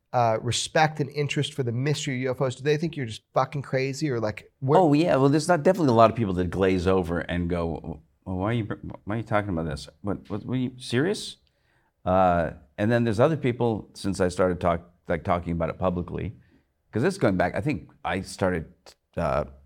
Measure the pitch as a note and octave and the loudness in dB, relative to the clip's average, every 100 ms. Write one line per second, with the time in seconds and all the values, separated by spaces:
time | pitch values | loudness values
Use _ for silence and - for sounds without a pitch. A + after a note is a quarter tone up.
0 | _ B2 A#2 A2 A#2+ - - E3 D#3 D3+ | _ 0 2 2 0 -2 0 0 2 0
1 | C3 - C#3+ D3+ C#3 - A#2+ A#2 C#3+ D3 | -4 -4 -2 -2 -2 -4 -4 -2 -2 -2
2 | - B2+ B2+ B2 C3+ A#2+ C3+ D3+ E3 D3 | -4 -4 -2 -2 -2 -2 0 0 -2 -4
3 | A#2 G#2+ _ D3 - C#3+ - C3 C3+ C3+ | -8 -10 _ -2 -2 -4 -4 -2 -2 -2
4 | D#3 A#2+ A2 G#2+ - - C3 E3 E3+ D3 | -2 -2 -4 -6 -14 -6 2 6 6 6
5 | F3 C#3 C#3 D3+ D3+ F3 D3+ F#3+ D3 A2+ | 4 4 4 4 2 2 4 4 6 8
6 | A2+ G2+ G#2 F2+ F2+ F2 F#2+ F#2+ F2 F#2+ | 8 6 0 0 0 2 2 2 2 2
7 | E2+ E2+ - F2 F2 F2 E2+ D#2 - D2 | 2 -2 -2 -2 -2 -2 -2 -6 -10 -12
8 | _ _ - F#2 G2+ A#2+ G#2 - F#2 - | _ _ -8 -4 -2 -2 -4 -8 -12 -12
9 | - A2+ A2 G#2 G2+ E2 D#2+ C#2 - - | -8 -6 -2 -2 0 -4 -4 -8 -12 -10
10 | G2+ F2 - G#2 B2 B2+ B2 - - A#2+ | -8 -6 -6 -10 -6 -4 -4 -8 -4 -2
11 | E3+ A3 - - _ _ _ _ _ _ | -2 -4 -8 -16 _ _ _ _ _ _
12 | F#2 F#2 F#2 F2 D#2+ - _ - G#2 A#2+ | 0 4 4 2 0 -6 _ -4 0 2
13 | A#2 G2+ C#3+ D#3 C3 A#2 A#2+ G#2+ - - | 2 2 2 2 -2 -2 -2 -2 -8 -8
14 | G2 F#2 F2+ F2+ F#2 E2+ F2+ E2+ - _ | -4 0 0 2 0 2 0 0 -4 _
15 | - E2+ F#2+ F2 E2+ E2+ E2 - F#2 F2+ | -6 -4 -2 -2 -2 -4 -4 -2 -2 -2
16 | E2+ D#2 F2 - _ _ _ _ _ G#2+ | -4 -8 -8 -12 _ _ _ _ _ -2
17 | E3 F#3+ B2 F#2 F2 - A#2+ A2+ - _ | -2 0 0 2 0 -2 -4 -4 -8 _
18 | D#2+ F#2 F#2 - F#2+ F2 D2+ _ - - | -6 -6 -6 -2 0 0 -6 _ -20 -20
19 | _ - E2 C2+ - - | _ -4 -2 -2 -4 -10